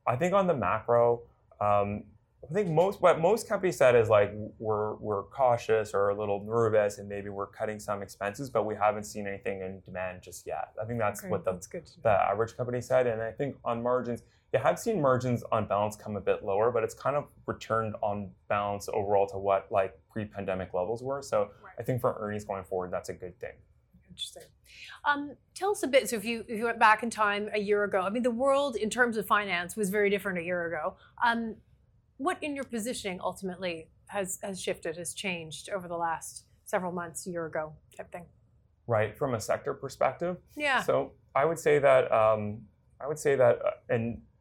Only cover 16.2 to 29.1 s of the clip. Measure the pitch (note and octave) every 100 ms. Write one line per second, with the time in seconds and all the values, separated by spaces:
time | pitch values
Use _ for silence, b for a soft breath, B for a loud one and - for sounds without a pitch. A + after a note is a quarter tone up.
16.2 | F#2 F#2+ G#2 G2 A2+ A#2 A2 - C3 C#3+
17.2 | C#3+ - - - - A2 A2 - G#2+ G#2
18.2 | G2 - _ G#2 G2+ G2+ - - G2+ G2+
19.2 | G2 G2 G2 G2 - G#2 F#2+ - _ A2+
20.2 | G#2 G2+ F#2+ F#2+ F2+ F2+ F2+ A#2 B2+ C#3
21.2 | C#3 G#2+ G2+ - - - A#2 B2+ B2 -
22.2 | G#2 G#2 G#2+ G2 F#2 F#2 F2+ F#2 - F2
23.2 | F2+ - - - _ _ _ _ _ F3+
24.2 | - - - _ B B B B - C#4+
25.2 | C#4+ A#3+ _ - F#4+ G4+ C#4+ C4 G#3+ A3+
26.2 | G#3 A#3 - G#3+ A#3 A3+ A3 G#3+ A#3 G#3+
27.2 | G#3+ G#3 G#3 G#3+ G3+ G#3 G3+ G3 F#3 A3+
28.2 | A#3+ A#3 C4+ C#4 C#4+ A3 G#3+ A3+ A#3+